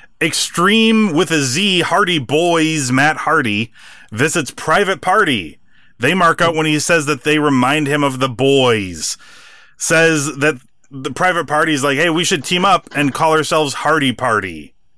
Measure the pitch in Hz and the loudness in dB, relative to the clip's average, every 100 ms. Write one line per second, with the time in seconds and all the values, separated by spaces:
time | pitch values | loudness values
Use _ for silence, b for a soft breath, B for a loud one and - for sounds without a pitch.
0 | B - 165 - - - 180 220 226 220 | B -6 -4 -2 -4 0 2 4 2 2
1 | 214 151 185 160 135 131 202 180 156 170 | 2 0 0 0 -2 -2 0 0 0 0
2 | 196 170 120 147 175 170 160 160 131 131 | 0 -2 -2 -2 0 2 0 -2 -2 0
3 | 147 147 - 156 123 104 113 B B B | 0 0 0 0 0 -4 -6 B B B
4 | B 107 151 170 135 - - 170 190 190 | B -4 -2 -2 -6 -6 -2 0 0 -2
5 | - 196 185 131 160 - b b b b | 0 0 2 -2 -6 -16 b b b b
6 | 123 185 170 160 170 160 156 151 - 170 | -2 2 2 2 0 0 0 0 2 0
7 | 143 139 151 156 147 135 127 151 143 147 | 0 -2 0 2 2 2 2 0 0 0
8 | 143 131 131 110 135 139 127 113 95 82 | 0 -2 -4 0 2 4 4 2 -2 -8
9 | - - B B B B B B - 160 | -8 -10 B B B B B B -2 2
10 | 160 160 143 139 147 135 _ _ _ 139 | 4 2 -2 -2 -2 -2 _ _ _ -12
11 | 139 127 185 175 147 147 160 147 143 135 | -10 -2 -2 0 -2 0 0 0 0 0
12 | 170 160 165 185 - 180 196 180 - 139 | 0 0 -2 -2 -2 0 2 2 0 -2
13 | 147 - 160 156 147 160 147 - 147 160 | -2 0 2 2 2 0 0 -2 0 0
14 | 139 113 127 107 95 80 71 _ _ | 0 -2 0 -2 -2 -10 -16 _ _